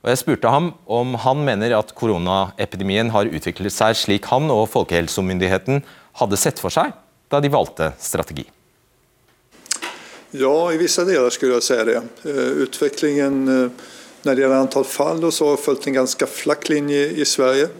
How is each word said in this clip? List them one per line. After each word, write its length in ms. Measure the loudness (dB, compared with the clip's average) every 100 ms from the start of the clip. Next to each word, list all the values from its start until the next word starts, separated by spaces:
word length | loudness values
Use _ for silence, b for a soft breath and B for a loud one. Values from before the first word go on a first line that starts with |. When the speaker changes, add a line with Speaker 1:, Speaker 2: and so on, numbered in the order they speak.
Speaker 1:
Og 100 | 0
jeg 80 | 0
spurte 300 | 0 2 4
ham 160 | 2 0 -8 -4
om 320 | -2 -2 -2 0
han 160 | 0
mener 300 | 0 0 2 0
at 160 | 0 -2
koronaepidemien 1120 | 0 0 0 0 -2 -4 -8 -4 -2 0 2 0
har 180 | 0
utviklet 400 | -2 -6 -4 -6
seg 240 | 2 2 2
slik 320 | 0 0 2
han 160 | 0 2
og 160 | 2 2 0
Folkehelsemyndigheten 1040 | 0 0 0 -2 -2 0 2 0 0 -2 B B B -4
hadde 180 | 0 2
sett 220 | 0 -2
for 80 | -2
seg 240 | 0 -2 -4 _ _ _
da 80 | 0
de 80 | 2
valgte 380 | 0 0 -2 -4 -4
strategi. 480 | -6 -4 -4 -10 -14 _ _ _ _ _ _ _ _ _ _ -20 -12 -10 B B B B B
Speaker 2:
Ja, 420 | -2 2 2 2
i 40 | 0
vissa 280 | 0 0 2
delar 240 | 2 2
skulle 240 | 2 0
jag 100 | 2
säga 220 | 2 0 2
det. 160 | 0 -4 -12
Eh, 120 | -6 -2
utvecklingen, 1300 | 0 0 -2 0 -2 0 0 2 0 0 2 2
eh, 80 | 0 -4 B B B B
när 140 | 0 2
det 60 |
gäller 140 | 4 4
antal 280 | 2 0
fall 400 | -2 0 0 0
och 100 | 0
så 160 | 2 2
har 80 | 2
följt 300 | 0 -2 0
en 60 |
ganska 340 | 0 0 -2 -4
flack 420 | -2 -2 -2 0
linje 360 | -2 0 0 0
i 200 | 0 -2
Sverige. 380 | 2 2 2 0